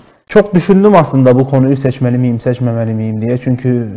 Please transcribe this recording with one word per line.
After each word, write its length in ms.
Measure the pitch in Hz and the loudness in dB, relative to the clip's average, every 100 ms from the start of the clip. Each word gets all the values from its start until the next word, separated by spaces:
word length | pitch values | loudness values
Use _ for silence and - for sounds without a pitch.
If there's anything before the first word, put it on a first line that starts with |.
| _ _ _ | _ _ _
Çok 260 | 214 202 | 0 0
düşündüm 400 | 180 151 190 208 | -2 2 2 4
aslında 440 | 190 139 135 127 127 | 4 2 2 4 2
bu 60 | |
konuyu 320 | 135 135 131 135 | 2 2 2 0
seçmeli 420 | 135 - 127 123 | -2 -2 -2 0
miyim, 220 | 123 113 | -2 -2
seçmemeli 540 | 127 120 123 117 113 | -4 -2 -2 -2 -4
miyim 260 | 110 110 110 | -4 -4 -4
diye. 180 | 113 127 | -4 -2
Çünkü 500 | 131 123 127 120 110 | -2 -2 -2 -2 -4